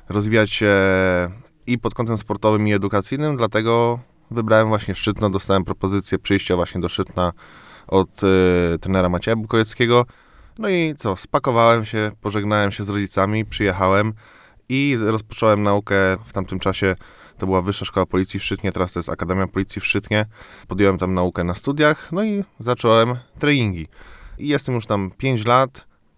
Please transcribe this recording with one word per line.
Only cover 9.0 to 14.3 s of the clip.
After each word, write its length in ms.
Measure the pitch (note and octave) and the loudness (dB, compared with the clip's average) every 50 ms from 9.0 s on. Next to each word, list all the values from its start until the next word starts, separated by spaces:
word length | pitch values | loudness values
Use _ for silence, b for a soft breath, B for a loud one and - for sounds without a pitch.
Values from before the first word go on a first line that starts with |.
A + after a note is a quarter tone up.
| F2+ F2+ | 2 2
Macieja 280 | F2+ F2 - A2 A2+ | 0 0 -2 -2 -2
Bukojeckiego. 720 | A2+ G#2+ A2 - A2+ A2 - - - B2 A#2 A#2+ A#2+ A#2+ b b b b b b b b b b - | -2 -2 -2 0 0 0 0 0 -2 0 4 4 2 2 b b b b b b b b b b -8
No 100 | A3 G#3 | -4 -2
i 260 | F#3 F3 E3 D#3 D3 | -2 0 -2 -2 -4
co, 200 | - - G#2+ F#2 | -4 -4 -4 -4
spakowałem 680 | - - - - C#3 - C#3 A#2+ A#2 A#2 A#2 A#2 A#2 A2 | -4 -6 -2 -2 -2 0 2 2 4 6 6 6 4 2
się, 260 | G#2+ - G#2+ G#2+ G#2+ G#2 _ | -2 -4 -2 -2 -4 -4 _
pożegnałem 500 | - G#2 G2+ G#2+ G2+ G#2 G#2+ G#2 G2+ G2 | -8 -4 -4 -2 -2 0 2 2 2 0
się 140 | F#2+ - G#2 | -2 -4 -6
z 40 | G2+ | -4
rodzicami, 560 | G2+ G#2 G2+ F#2 - G2 F#2+ G2+ G#2 A2 A2 | -2 -4 -4 -2 0 0 0 2 0 -2 -4
przyjechałem 680 | - - - G#2+ G2 F2+ G2 F#2+ F#2 G2 G2+ G#2 A2 G#2+ B B B | -4 -4 0 0 0 2 2 2 2 4 2 2 0 -4 B B B